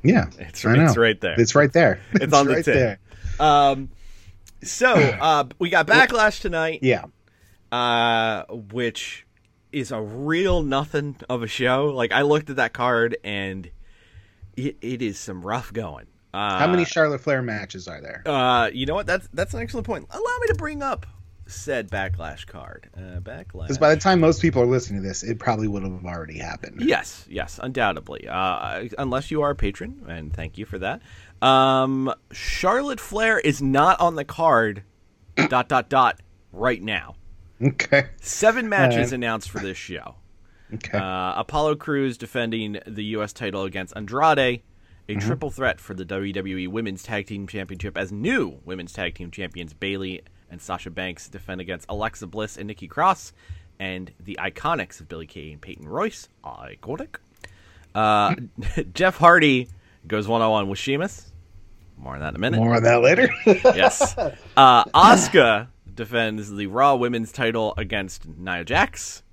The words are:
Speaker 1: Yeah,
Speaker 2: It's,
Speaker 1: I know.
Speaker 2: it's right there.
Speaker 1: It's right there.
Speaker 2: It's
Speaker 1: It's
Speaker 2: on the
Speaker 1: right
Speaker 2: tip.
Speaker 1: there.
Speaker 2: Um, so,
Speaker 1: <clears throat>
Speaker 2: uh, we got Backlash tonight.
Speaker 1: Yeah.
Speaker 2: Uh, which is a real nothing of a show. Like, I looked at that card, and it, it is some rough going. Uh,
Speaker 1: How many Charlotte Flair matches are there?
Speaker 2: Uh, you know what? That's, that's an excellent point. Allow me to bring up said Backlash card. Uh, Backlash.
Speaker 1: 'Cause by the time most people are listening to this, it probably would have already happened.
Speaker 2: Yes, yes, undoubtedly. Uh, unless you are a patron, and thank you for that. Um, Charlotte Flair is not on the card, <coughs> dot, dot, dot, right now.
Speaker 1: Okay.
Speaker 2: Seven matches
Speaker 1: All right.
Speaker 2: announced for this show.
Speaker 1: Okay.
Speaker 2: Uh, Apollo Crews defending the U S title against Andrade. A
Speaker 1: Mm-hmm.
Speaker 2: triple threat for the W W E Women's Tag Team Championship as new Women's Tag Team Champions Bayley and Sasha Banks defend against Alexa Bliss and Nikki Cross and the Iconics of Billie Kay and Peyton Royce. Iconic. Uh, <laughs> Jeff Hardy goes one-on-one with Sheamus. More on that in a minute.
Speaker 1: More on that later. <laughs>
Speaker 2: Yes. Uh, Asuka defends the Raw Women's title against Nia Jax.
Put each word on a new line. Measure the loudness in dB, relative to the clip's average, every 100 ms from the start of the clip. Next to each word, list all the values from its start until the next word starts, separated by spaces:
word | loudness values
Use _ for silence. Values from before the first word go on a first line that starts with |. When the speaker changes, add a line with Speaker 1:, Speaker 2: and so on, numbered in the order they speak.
Speaker 1:
Yeah, | 6 4 2 -6
Speaker 2:
It's, | -16 -4
Speaker 1:
I | 4 6
know. | 6
Speaker 2:
it's | 6
right | 4 4
there. | 0 2
Speaker 1:
It's | 4 4
right | 4
there. | 6 4 2 -2
Speaker 2:
It's | 0 4
Speaker 1:
It's |
Speaker 2:
on | 4 4
the |
Speaker 1:
right | 2 2
Speaker 2:
tip. | 2
Speaker 1:
there. | 2 -2 _ -10 -8 2
Speaker 2:
Um, | 4 6 4 2 -6 -14 -20 -20 -20 -20 -20 -18
so, | -12 0 4
Speaker 1:
<clears throat> |
Speaker 2:
uh, | 6 4 2 2 2 0 -4
we | 0
got | 2 4
Backlash | 6 6 4 2 0
tonight. | -4 -2 -4 0
Speaker 1:
Yeah. | 0 0 -4 _ _ _ _ _ _
Speaker 2:
Uh, | -2 0 2 2 2 0 -4 -8
which | -14 -10 -6 -6 -6 -12 -14 _ _ _ _ _
is | -8 -6
a | -6
real | -8 -8 -2 0 2 2
nothing | 0 -2 -2 -4 -6 -10 -6
of | -6
a | -4
show. | -2 0 2 0
Like, | 0 0
I | 2
looked | 4 2 0
at | -2
that | -2
card, | 0 0 2 0 -2
and | -6 -6 -6 -8 -12 -20 -20 -20 _ -20 _ _ -16 -8
it, | -8 -8
it | -10 -4
is | -6 -6
some | -12 -12
rough | -6 -8 -6
going. | -10 -10 -12 -20 _ _ -6
Uh, | -2 0
Speaker 1:
How | 2
many | 2 0
Charlotte | 2 2 0
Flair | -2 -2
matches | -2 -6 -10 -14 -14
are | -16
there? | -16 -10 -4
Speaker 2:
Uh, | 0 4 4 2
you | -2 -4
know |
what? | -4 -2
That's, | -4 -4
that's | -6 -6 -6
an |
excellent | -8 -8 -6
point. | -8 -8
Allow | -6 -4 -2
me | 0
to | -2
bring | -4 -6
up | -6 -6 -10 -20 -20 -20 -18
said | -12 -6 -6 -4
Backlash | -6 -4 -6 -8 -12 -16
card. | -18 -18 -20 -20 -18
Uh, | -12 -12
Backlash. | -12 -16 -16 -14 -8
Speaker 1:
'Cause | 2
by | 4
the | 4
time | 4 6
most | 4 4
people | 2 2
are | 2
listening | 2 -2 -8
to | -6
this, | -8
it | -8 -4
probably | -2 -2 -2
would | -4
have | -6 -10
already | -10 -10 -12 -12
happened. | -12 -12 -14 -4
Speaker 2:
Yes, | 0 0 -4 -18 -12
yes, | -10 -10 -10
undoubtedly. | -8 -2 -2 -2 -10 -14 -8
Uh, | -4 -2 -4 -6 -8 -10 -8
unless | -4 -4 -4
you | -2
are | -2
a | 0
patron, | -4 -4 -14 -14 -14
and | -12 -10
thank | -8 -10 -12
you | -12
for | -6
that. | -6 -6 -12 -20 -20 0
Um, | 4 6 4 2 0 -2 -4 -6 _
Charlotte | -10 -8 -2 0 0 -2 -8
Flair | -8 -2 0 2
is | 0 0
not | 0 4 4 4
on | 2 0
the | -10
card, | 0 4 4 2 -4 -16 _ _
<coughs> | _ -8 -2
dot, | 0 0 2
dot, | 0 2
dot, | 4 4 2 -14 _ _
right | -2 -2 -2
now. | -4 -6 -6 -18 -20 -20 -20 _
Speaker 1:
Okay. | -2 -2 2 2 2 -10
Speaker 2:
Seven | -12 2 4 4 0
matches | 2 4 2
Speaker 1:
All |
right. | -2
Speaker 2:
announced | -2 -4 -4 -6
for | -8
this | -8 -10
show. | -10 -12 -12 -20 _ _ -20 _ -16
Speaker 1:
Okay. | -14 -6 -4
Speaker 2:
Uh, | -4 -4 -4 -4
Apollo | -4 -2 0 -2
Crews | -2 -2 -2 -6
defending | -8 -6 -4 -4 -6 -10 -12
the | -10
U | -6 -6
S | -6
title | -6 -6 -4 -6
against | -6 -10 -10
Andrade. | -8 2 4 4
A | 2 -2 _ _ _ -20 -8
Speaker 1:
Mm-hmm. | -4
Speaker 2:
triple | -4 -4 -6
threat | -4 -4 -4
for | -10
the | -12 -8
W | -6 -6
W | -6 -6 -6
E | -6
Women's | -6 -6 -10
Tag | -8 -8 -8
Team | -12 -10
Championship | -12 -12 -10 -10 -8
as | -8
new | -6 -2 -2 -4 -8 -14
Women's | -12 -12
Tag | -8 -8
Team | -8 -14
Champions | -10 -12 -10 -14
Bayley | -8 -6 -6 -8 -10 _ _ _
and | -20
Sasha | -10 -10 -10
Banks | -10 -10 -10 -18
defend | -18 -12 -12
against | -10 -12 -10
Alexa | -6 -6 -8 -12
Bliss | -8 -10 -10
and | -14
Nikki | -14 -12
Cross | 0 0 0 -8 _ _ -18 -18 _
and | -8 -8 -12 _
the | -16 -8
Iconics | -8 -4 -4 -4 -6 -14
of | -16
Billie | -14 -14
Kay | -16 -16
and | -16
Peyton | -18 -18 -10
Royce. | -6 -6 -8 -20 _
Iconic. | -20 -18 -18 -18 -12 -12 -12 -16 _ _ -20 -20 -20 -20 -10
Uh, | 0 2 4 2 0 -8 -6
<laughs> | -4 -4 -6 0
Jeff | 0 6
Hardy | 8 8 6 4 0 -14 _ _ -4
goes | -4 0
one-on-one | 2 4 2 0
with | -4
Sheamus. | -4 -2 -4 -8 -20 -20 -20 -20 -20 -20 -20 -18
More | -14 -8
on |
that | -8
in | -4
a |
minute. | -2 2
Speaker 1:
More | 2 4
on |
that | 6 6
later. | 6 6 4 4
<laughs> | 4
Speaker 2:
Yes. | 6 6 6 4 4 -2 0 -6 -6 -2 8
Uh, | 8 8 6
Asuka | 8 10 8 6 6 6 4 -2 _ -20
defends | -12 -4 0 0 -4 -10
the | -8 -6
Raw | 2 4 4
Women's | 2 -2 -6
title | -2 0 0 -2 -2
against | -4 -4 -6 -12 -16
Nia | -12 -8 -6 -2
Jax. | 0 0 -4 -14 -16 _